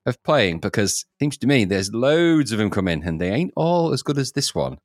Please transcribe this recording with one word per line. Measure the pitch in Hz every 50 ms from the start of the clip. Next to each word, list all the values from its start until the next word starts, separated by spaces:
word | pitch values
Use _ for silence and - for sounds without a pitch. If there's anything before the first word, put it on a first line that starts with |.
| _
of | 131 120 - _
playing, | - 151 139 104 90 82 80
because | - 104 - 117 101 95 - - - - _ _
it | 143
seems | 147 135 -
to | -
me | 131 143 127 104
there's | 90 98 95 95 98
loads | 107 113 127 143 156 170 170 170 160 156 139 104
of | 113 107
'em | 107 98
coming, | - 98 95 90 82 76 80
and | 85 80 80
they | 90 90
ain't | 104 143 180 - -
all | - 156 170 175 175 165 160
as | 147 127
good | - 151 143 139
as | 135 -
this | - 143 139 - -
one. | 80 69 65 - -